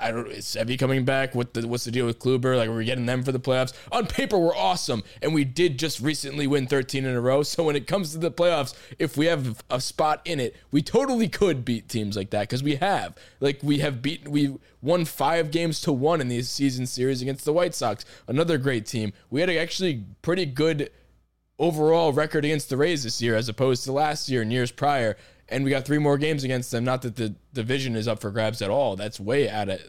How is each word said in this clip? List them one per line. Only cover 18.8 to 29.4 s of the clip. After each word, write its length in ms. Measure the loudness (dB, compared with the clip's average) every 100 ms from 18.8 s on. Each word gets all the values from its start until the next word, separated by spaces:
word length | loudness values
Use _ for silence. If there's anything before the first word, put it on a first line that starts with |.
| -2
team. 280 | -4 -4 -6 -6
We 100 | 0
had 100 | 2
a 80 | 0
actually 360 | -2 -2 -2 -2 -6 -10
pretty 220 | -2 0 0
good 440 | 2 2 2 -4 _ _ _ _ _ _ -2
overall 520 | 0 4 4 6 4
record 320 | 2 2 2
against 240 | 2 0 -2
the 80 | 0
Rays 280 | 2 2
this 180 | -2 -2
year 140 | 2 2
as 120 | 0
opposed 360 | 0 2 2 0
to 60 |
last 340 | 0 0 -2 -2
year 140 | -2
and 100 | 0
years 200 | 0 -2
prior, 440 | 0 0 2 0 -2 -10 _ -6
and 160 | -2
we 60 | 0
got 160 | 0 2
three 140 | 2
more 180 | 4 4
games 260 | 2 0
against 280 | -2 -2 -2
them. 120 | -2
Not 200 | 0 -2
that 120 | -2 -4
the 180 | -4 -4 _
division 420 | -6 -2 -2 -2 -2
is 120 | -2
up 120 | -2
for 100 | -4
grabs 300 | -2 -2 -2
at 80 | 0
all. 240 | 2 0 0
That's 220 | -6 -8
way 260 | -2 0